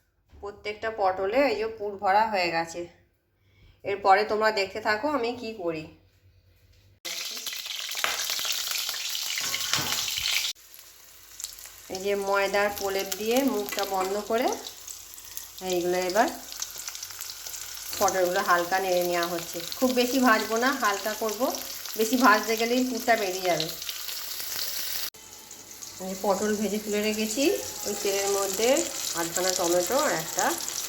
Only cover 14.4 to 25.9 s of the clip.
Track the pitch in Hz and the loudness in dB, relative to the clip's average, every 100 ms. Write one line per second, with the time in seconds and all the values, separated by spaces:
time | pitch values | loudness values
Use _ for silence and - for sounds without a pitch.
14.4 | 320 480 - - - - - - - - | 0 -2 -8 -14 -14 -14 -16 -16 -14 -12
15.4 | - - 185 180 175 180 180 202 269 - | -12 -8 -2 0 2 0 2 4 2 0
16.4 | - - - - - - - - - - | -10 -10 -10 -10 -10 -10 -12 -10 -12 -12
17.4 | - - - - - - 196 185 180 190 | -12 -10 -10 -10 -8 0 2 4 2 2
18.4 | 185 175 170 190 190 180 175 175 175 170 | 4 4 4 0 2 2 2 0 0 -2
19.4 | - 170 - - 254 247 240 269 247 220 | -6 -8 -8 0 2 4 2 6 6 6
20.4 | 208 226 254 269 214 196 220 214 220 208 | 4 2 2 2 2 0 -2 -2 -4 0
21.4 | 294 - - - - 208 233 254 269 320 | -2 -2 -6 -10 -6 0 2 6 8 8
22.4 | - 220 233 254 254 220 240 220 196 185 | 4 0 2 2 2 0 2 2 2 0
23.4 | 180 156 160 - - - - - - - | 2 2 0 -6 -8 -8 -8 -8 -8 -8
24.4 | - - - - - - - - - - | -6 -6 -4 -4 -4 -4 -6 -10 -16 -18
25.4 | - - - - - | -18 -18 -16 -16 -14